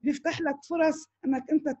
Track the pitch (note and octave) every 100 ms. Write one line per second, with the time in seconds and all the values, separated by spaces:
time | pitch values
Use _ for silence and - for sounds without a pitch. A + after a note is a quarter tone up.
0 | C4+ - E4 D#4 D#4 C#4 - E4 D#4+ D4+
1 | - _ C4+ C4 B3+ D#4 D4 C4